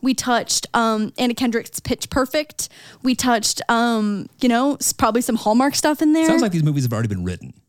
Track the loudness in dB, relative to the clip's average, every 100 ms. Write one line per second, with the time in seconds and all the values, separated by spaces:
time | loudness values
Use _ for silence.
0 | 0 -2 0 0 0 -4 -2 0 0 0
1 | -2 -2 -2 0 -2 -2 -4 -10 -6 -6
2 | -2 -2 0 -2 -4 -8 -10 -10 -20 -6
3 | -2 0 2 2 0 -6 0 0 2 0
4 | 0 -2 -8 _ 2 2 2 0 -4 0
5 | 2 2 0 -2 2 2 2 2 0 2
6 | 2 4 4 2 2 2 0 0 -2 -2
7 | -2 -2 -4 -6 -12 -20